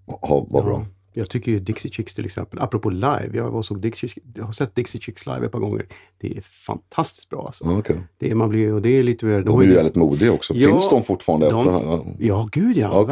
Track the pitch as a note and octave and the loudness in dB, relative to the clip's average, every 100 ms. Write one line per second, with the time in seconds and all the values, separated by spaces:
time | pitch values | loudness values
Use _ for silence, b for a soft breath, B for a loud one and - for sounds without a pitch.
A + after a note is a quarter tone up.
0 | - - - C#2+ - C2+ C2 B1 G#2+ _ | -18 -8 0 0 2 0 0 -2 -6 _
1 | _ A#2 G2+ A#2+ A#2+ G#2+ F#2 G#2+ - - | _ -8 -6 -4 -2 -4 -4 -8 -8 -8
2 | - - G2 - - - - - A2 F2+ | -10 -8 -8 -8 -8 -6 -4 -2 -2 -2
3 | C3 C3+ - A#2+ A#2+ A2+ A2 G#2 A#2 - | -2 -2 -4 -6 -4 -6 -6 -6 -6 -6
4 | B2 - B2+ A2+ G#2+ A2 C#3 - A#2+ A2 | -10 -12 -18 -14 -10 -6 -4 -4 -6 -8
5 | - - - B1+ A#2+ A#2 G#2+ G#2 - b | -12 -12 -8 -6 -4 -4 -4 -4 -8 b
6 | b _ A2 G#2 - - - - _ - | b _ -10 -10 -14 -14 -10 -10 _ -6
7 | D#3+ - - - - - E2 G2 - E2+ | -6 -8 -14 -12 -12 -8 -4 -2 -2 -4
8 | F2+ - - A2 A2 A2 G#2+ G#2+ A#2 C3 | -6 -6 -2 0 0 2 0 0 2 4
9 | B2 A#2+ A2+ G2+ F#2+ A#2 G2 F2+ D#2+ E2+ | 2 0 0 2 4 6 6 6 4 4
10 | D#2 D2 A2+ D#2 - A#2+ C#3+ D#3+ F#3+ B2+ | 4 4 4 2 0 4 4 4 4 2
11 | G#2 F#2+ - D#2 D2+ A2+ B2 F2+ D#2 E2 | 2 -2 0 2 4 4 2 2 0 -2
12 | F2+ - A2 G2+ A2 D3 A3+ F#3+ G2+ F#2+ | -4 -2 0 0 0 0 2 2 2 4
13 | A2 | 4